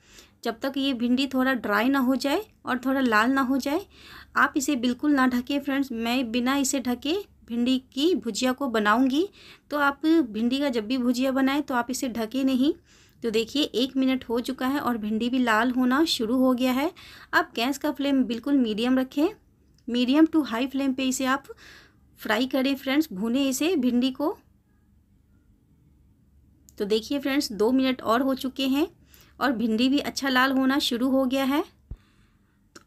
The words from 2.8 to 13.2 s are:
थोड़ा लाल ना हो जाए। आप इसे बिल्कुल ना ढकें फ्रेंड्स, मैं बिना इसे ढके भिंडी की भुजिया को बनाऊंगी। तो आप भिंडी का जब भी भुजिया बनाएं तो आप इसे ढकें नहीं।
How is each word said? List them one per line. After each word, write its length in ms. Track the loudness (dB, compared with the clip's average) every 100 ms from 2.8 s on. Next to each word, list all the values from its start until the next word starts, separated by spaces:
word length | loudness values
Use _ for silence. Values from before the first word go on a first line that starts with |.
थोड़ा 200 | -2 0
लाल 300 | 2 2 2
ना 100 | 2
हो 140 | 0 0
जाए। 220 | -2 -4 -4 -16 -20 -20 -6 0
आप 180 | 0 0
इसे 200 | -2 0
बिल्कुल 340 | -2 0 0
ना 140 | 2 2
ढकें 300 | 0 -4 -4
फ्रेंड्स, 320 | -2 -2 -2
मैं 380 | -4 -2 -2 -2
बिना 240 | -2 0 0
इसे 220 | 0 -2
ढके 340 | -2 -4 -4 -4 -6 _ -8
भिंडी 280 | -2 0 0 -4
की 220 | -2 0
भुजिया 380 | 0 -2 -2 -2
को 140 | -2 -2
बनाऊंगी। 600 | 2 2 4 4 2 -2 -6 -20 -20 -6
तो 80 | 0
आप 220 | 0 0
भिंडी 540 | 2 2 2 -2 -2 0
का 100 | -2
जब 180 | -2 -2
भी 100 | 0
भुजिया 320 | 0 2 0
बनाएं 300 | 2 2 2
तो 120 | 0
आप 160 | -2 -2
इसे 180 | -4 -4
ढकें 320 | -4 -4 -2
नहीं। 280 | 0 2 2 -2 _ -20 -20 _